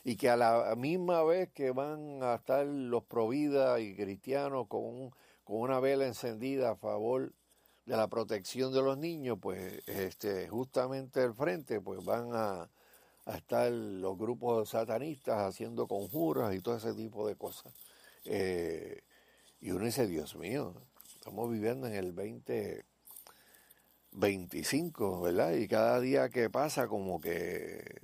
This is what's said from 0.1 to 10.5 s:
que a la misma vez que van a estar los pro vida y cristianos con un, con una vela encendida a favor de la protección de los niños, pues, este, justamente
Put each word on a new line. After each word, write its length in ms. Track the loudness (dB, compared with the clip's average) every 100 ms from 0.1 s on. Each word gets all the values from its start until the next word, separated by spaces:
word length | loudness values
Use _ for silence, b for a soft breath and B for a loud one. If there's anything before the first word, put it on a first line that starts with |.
| 2
que 120 | 6
a 80 | 6
la 380 | 8 6 4 0
misma 460 | 0 0 2 4
vez 260 | 6 4 2
que 180 | 0 0
van 520 | 0 -2 -4 -8 -2
a 120 | 0
estar 320 | 0 2 2 2
los 380 | -2 0 0
pro 240 | 0 0 2
vida 500 | 2 4 4 6 4
y 140 | 0
cristianos 720 | -4 -4 -4 -2 0 0 -2 -2
con 180 | -4
un, 260 | -4 -8 -12 b b b
con 160 | -6 -2
una 180 | 2 4
vela 280 | 4 4 2
encendida 640 | -2 -6 -4 -2 0 0
a 60 | 0
favor 560 | -2 -2 0 0 -2 -8 _ b b b -2
de 100 | 2
la 120 | 2
protección 640 | 2 0 -2 -4 -2 2
de 100 | 4
los 160 | 4 2
niños, 400 | -2 -4 -2 -2
pues, 400 | -2 -4 -6 -8 -6
este, 600 | -2 -2 -2 -4 -2
justamente 720 | -4